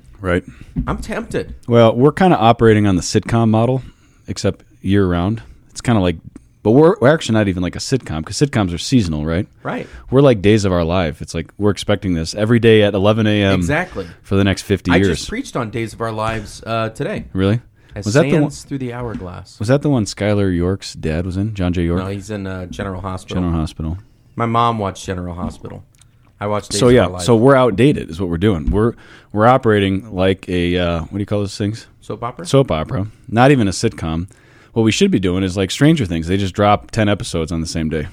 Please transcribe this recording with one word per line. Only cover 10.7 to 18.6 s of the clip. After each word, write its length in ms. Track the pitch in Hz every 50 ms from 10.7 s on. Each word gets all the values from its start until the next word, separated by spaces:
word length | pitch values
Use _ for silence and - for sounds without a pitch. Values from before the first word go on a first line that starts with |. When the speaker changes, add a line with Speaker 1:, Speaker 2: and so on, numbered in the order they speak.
| 90
Speaker 1:
Our 100 | 87 85
Life. 380 | 80 85 95 90 78 73 -
It's 120 | - - -
like 200 | 85 78 - - -
we're 120 | 101 104
expecting 440 | 95 - - - 104 98 - 98 87
this 200 | 82 80 80 -
every 240 | 107 107 107 120 117
day 220 | 110 113 110 107 104
at 100 | 101 101
eleven 340 | 101 92 104 107 113 110 107
A 160 | 104 104 101
M 120 | 98 95 92
Speaker 2:
Exactly. 460 | 90 85 143 160 185 - - 107 92 85 80 - _
Speaker 1:
for 120 | - 98
the 80 | 98 98
next 200 | 101 92 - -
fifty 280 | - 101 92 - 92
Speaker 2:
I 60 | 87 165
Speaker 1:
years. 220 | 98 95 87 -
Speaker 2:
just 100 | - -
preached 260 | - 233 269 - -
on 140 | 160 120 107
Days 240 | - 120 113 110 107
of 80 | 107
Our 100 | 113 113
Lives, 500 | 110 107 107 110 113 110 104 98 - - -
uh, 240 | 110 113 113 113 110
today. 360 | 110 - 143 175 214 135 - -
Speaker 1:
Really? 300 | - 95 95 98 107 120 - _ _ _ _ _ -
Speaker 2:
As 80 | 104 101
Speaker 1:
Was 80 | 107 107
that 80 | 139 -
the 100 | - -
one 80 | 160 147 139
Speaker 2:
Sands 120 | 139 -